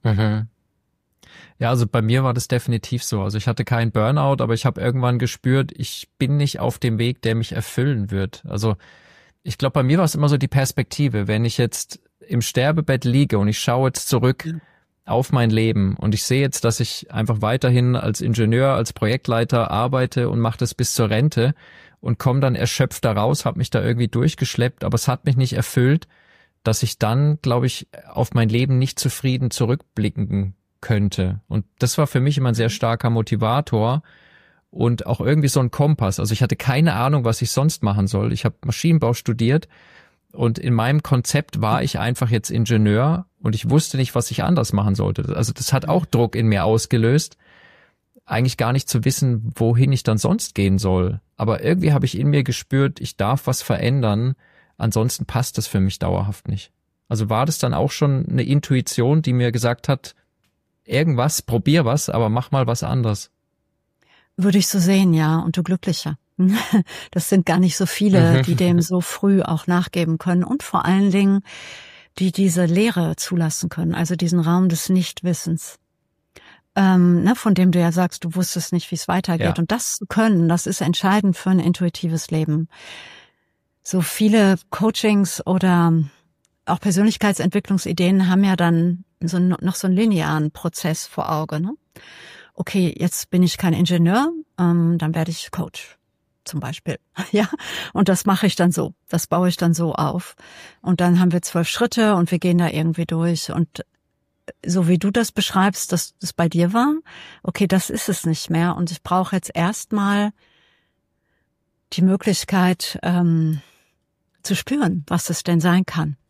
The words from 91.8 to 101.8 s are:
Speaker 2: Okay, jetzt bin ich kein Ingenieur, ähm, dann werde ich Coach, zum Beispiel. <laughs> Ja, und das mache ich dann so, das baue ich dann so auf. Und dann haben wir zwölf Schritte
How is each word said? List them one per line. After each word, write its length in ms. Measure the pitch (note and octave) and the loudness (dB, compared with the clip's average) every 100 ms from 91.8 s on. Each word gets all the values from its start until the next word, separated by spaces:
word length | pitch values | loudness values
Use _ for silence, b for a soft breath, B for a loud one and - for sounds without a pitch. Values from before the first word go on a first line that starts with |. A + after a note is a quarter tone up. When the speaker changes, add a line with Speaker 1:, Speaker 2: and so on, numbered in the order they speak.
| _ B B B B B B - | _ B B B B B B -10
Speaker 2:
Okay, 380 | F3+ G3 F3+ - | -4 0 0 0
jetzt 320 | F3 - - | -4 -4 -2
bin 140 | F3+ | 2
ich 140 | F3+ - | 2 2
kein 160 | F3+ | 0
Ingenieur, 580 | E3 E3 F3 E3+ G#3+ D4+ E4 - - | 2 2 2 2 2 0 -4 -12 -2
ähm, 380 | F3 E3+ E3 E3+ | 2 2 2 0
dann 160 | D#3 D#3+ | -2 -4
werde 160 | E3 | -4
ich 200 | E3 - | -6 -10
Coach, 460 | - - - - _ _ _ _ _ - | -10 -10 -12 -20 _ _ _ _ _ -10
zum 140 | D#3 | -8
Beispiel. 380 | B2+ - - C#3 _ - | -8 -10 -10 -10 _ -14
<laughs> 160 | F#3 | -2
Ja, 180 | G#3 G#3 - B B B | 0 0 -4 B B B
und 160 | - G3 | 0 2
das 160 | F3+ G#3 | 2 0
mache 220 | F#3+ G3+ | 2 0
ich 80 | - | 2
dann 160 | F3 | 0
so, 220 | E3+ D3 - _ | 0 -6 -8 _
das 180 | E3+ - | -6 -2
baue 220 | E3+ F3+ | 0 0
ich 80 | E3+ | 2
dann 160 | E3+ | 0
so 200 | D#3+ E3+ - | 0 -2 -2
auf. 400 | D3 F3 - - B B B B | -2 -4 -8 -20 B B B B
Und 200 | - F3+ | -2 0
dann 180 | F3 F3 | 4 4
haben 120 | F3+ | 4
wir 100 | F3 | 0
zwölf 260 | - F3 E3 | -2 -4 -2
Schritte 480 | - | -2